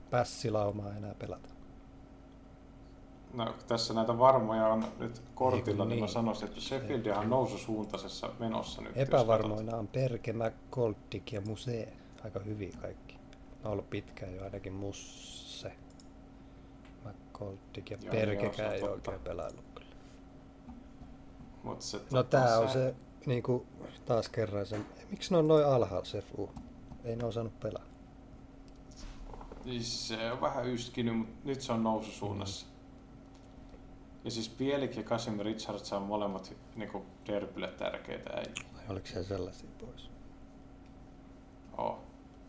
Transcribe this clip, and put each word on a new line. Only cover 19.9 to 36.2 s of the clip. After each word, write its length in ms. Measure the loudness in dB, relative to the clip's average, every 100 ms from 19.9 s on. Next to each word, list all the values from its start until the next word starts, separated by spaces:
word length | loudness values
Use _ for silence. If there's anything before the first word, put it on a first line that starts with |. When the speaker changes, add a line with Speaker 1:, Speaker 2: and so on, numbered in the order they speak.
| -16 -16 -18 -18 -18 -18 -18 -16 -16 -16 -16 -16 -16 -16 -16 -16 -10
Speaker 2:
Mut 180 | -8 -6
se 160 | -6 -6
Speaker 1:
No 60 | 2 4
Speaker 2:
tota, 60 | 8
Speaker 1:
tää 300 | 8 10 10
on 80 | 8
Speaker 2:
se 40 |
Speaker 1:
se, 220 | 6 2 0 -10 -6 0
niinku, 400 | 2 4 2 0 -10 -12 -8 2
taas 240 | 2 4
kerran 360 | 0 0 0 0
se, 140 | -2 -4 -10 -8
miksi 200 | -6 4
ne 40 | 6
on 100 | 10
noin 180 | 10 10
alhaalla 400 | 8 6 2 -2
se 160 | -6
fu? 280 | -6 -6 -6 -6 -14 -14 -14 -8
Ei 120 | -4 -2
ne 100 | 0
osannut 340 | 0 -4 -4
pelaa. 240 | -4 -4 -8 -16 -18 -18 -18 -18 -16 -18 -16 -16 -16 -12 -12 -10 -12 -10 -12 -10
Speaker 2:
Siis 440 | -4 -2 -2 -4 -2
se 240 | 0 0
on 100 | 2
vähän 240 | 2 2 0
yskinyt, 500 | 0 -2 0 2 2
mut 100 | 0 -4
nyt 180 | -2 -2
se 100 | 2
on 100 | 4
noususuunnassa. 840 | 4 2 0 -4 -4 -2 -4 -6 -10
Speaker 1:
Mm. 60 | -16 -18 -18 -18 -18 -18 -18 -18 -16 -16 -16 -16 -16 -16 -8 -4
Speaker 2:
Ja 60 |
siis 180 | -2 -4
Bielik 460 | 0 2 4 2 -2
ja 80 |
Kasim 360 | 0 0 2 0
Richards 540 | 0 -2 -2 -6 -2
on 80 | -2
molemmat, 520 | 2 2